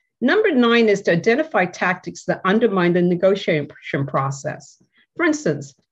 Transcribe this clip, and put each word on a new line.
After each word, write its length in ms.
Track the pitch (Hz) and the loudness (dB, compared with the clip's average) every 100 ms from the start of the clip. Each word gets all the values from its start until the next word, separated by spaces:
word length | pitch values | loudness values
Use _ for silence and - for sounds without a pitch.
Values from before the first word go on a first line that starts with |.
| _ _ | _ _
Number 300 | 247 415 427 | 0 2 2
nine 380 | 262 233 233 226 | 2 4 4 4
is 120 | 202 | 2
to 80 | - | 0
identify 540 | 170 220 254 311 208 180 | 0 2 0 0 -2 -2
tactics 580 | - 185 185 175 - | -2 -4 -4 -8 -10
that 180 | - - 185 | -8 -4 0
undermine 480 | 220 233 196 175 | 2 2 2 2
the 80 | 175 | 2
negotiation 1080 | 175 170 190 196 - 156 143 - - 143 139 | 2 2 2 0 0 -2 -4 -12 -6 -4 -2
process. 720 | 147 135 - - - - _ _ _ _ - | -2 -4 -6 -10 -12 -16 _ _ _ _ -2
For 80 | 330 | -2
instance, 500 | 294 170 135 139 _ _ | 0 -2 -4 -8 _ _